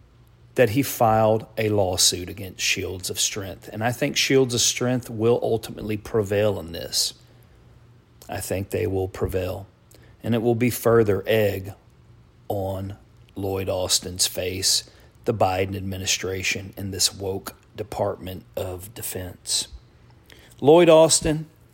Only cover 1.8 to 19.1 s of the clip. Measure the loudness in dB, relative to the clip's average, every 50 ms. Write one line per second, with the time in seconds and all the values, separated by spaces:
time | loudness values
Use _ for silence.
1.8 | 0 0 2 2 2 2 2 0 -4 -10 -10 -12 -14 -12 -10 -4 -2 -2 -2 -2
2.8 | -4 -6 -8 -8 -8 -6 -4 -2 -4 -4 -4 -6 -8 -10 -12 -14 -14 -12 -6 -2
3.8 | -2 -2 -2 -2 -2 -2 0 0 2 4 4 4 4 4 2 0 0 0 0 0
4.8 | 0 0 0 -2 -4 -6 -4 0 2 2 2 2 2 0 -2 -2 -4 -6 -12 -10
5.8 | -6 -6 -6 -6 -6 -2 -2 -2 0 0 2 2 2 2 0 -2 -6 -10 -10 -12
6.8 | -10 -6 -4 -4 -4 -4 -6 -10 _ _ -20 -20 -20 -20 _ _ _ -20 -20 -20
7.8 | -20 -20 _ _ _ _ _ -20 -14 -12 -10 -8 -6 -4 -4 -4 -4 -4 -4 -2
8.8 | -2 -2 -2 -2 -4 -4 -4 -4 -4 -4 -2 -4 -4 -4 -6 -10 -12 -16 _ _
9.8 | _ _ -20 -20 -20 -20 -18 -8 -4 -2 0 0 2 2 2 2 2 0 0 0
10.8 | 2 4 6 6 6 4 2 0 0 2 2 2 2 2 0 -2 -6 -10 -14 -16
11.8 | _ _ -20 -20 _ -20 -20 -20 -20 _ _ _ _ -6 -6 -4 -4 -4 -6 -6
12.8 | -8 -10 -12 -14 _ _ _ -20 -20 -16 -10 -8 -6 -4 -4 -4 -2 -2 -2 -2
13.8 | -2 0 -2 -2 -4 -6 -6 -4 -4 -4 -2 -4 -4 -4 -4 -2 -2 0 0 -2
14.8 | -4 -8 -16 -20 -20 -20 _ _ -4 -4 0 2 2 2 2 0 -2 -2 -4 -6
15.8 | -6 -6 -8 -6 -4 -4 -4 -2 -4 -6 -6 -4 -4 -4 -4 -4 -8 -12 -12 -12
16.8 | -10 -8 -4 -2 -2 -2 -2 -4 -6 -6 -6 -6 -8 -12 -16 -18 _ _ -12 -12
17.8 | -12 -8 -6 -4 -4 -4 -4 -6 -10 -12 -12 -14 -16 -10 -8 -8 -6 -6 -8 -10
18.8 | -14 -16 -16 -12 -10 -10